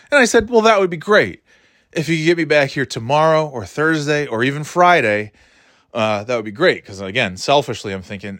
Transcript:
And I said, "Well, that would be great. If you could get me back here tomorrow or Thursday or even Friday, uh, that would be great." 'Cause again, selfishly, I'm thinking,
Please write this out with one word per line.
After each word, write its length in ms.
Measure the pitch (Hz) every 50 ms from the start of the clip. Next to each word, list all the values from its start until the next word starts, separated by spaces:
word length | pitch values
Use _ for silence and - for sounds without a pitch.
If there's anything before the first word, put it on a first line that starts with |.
| _ -
And 80 | 294 285
I 60 | 320
said, 240 | - - 233 - 233
"Well, 120 | 240 226
that 180 | 214 226 220 202
would 100 | 196 180
be 80 | 175
great. 460 | 156 - 202 214 190 131 92 - - _ _ _ _ _ _ _ _ _ _
If 180 | - 170 147 156
you 80 | 165
could 80 | 160 156
get 120 | 165 175
me 80 | 170 160
back 260 | 147 151 147 139 135
here 140 | - 147 131
tomorrow 600 | - - 120 113 120 143 151 160 160 160 156 156
or 180 | 147 131 120 98
Thursday 600 | - - 143 151 160 165 156 143 147 151 147 147
or 180 | 123 117 110 123
even 200 | 139 139 151 151
Friday, 680 | - - 175 180 175 175 160 120 107 104 104 110 107 _ _ _ _ _ _ _ _ _ _ _ _ -
uh, 300 | 113 110 110 107 101 104
that 120 | 123 123
would 100 | 117 107
be 60 | 110
great." 340 | 101 120 180 175 127 - -
'Cause 160 | - 101 95
again, 360 | 98 95 98 131 117 95 90
selfishly, 560 | 90 - - 139 147 - - 113 - - 104 95
I'm 80 | 95
thinking, 380 | 92 - 104 95 104 101 98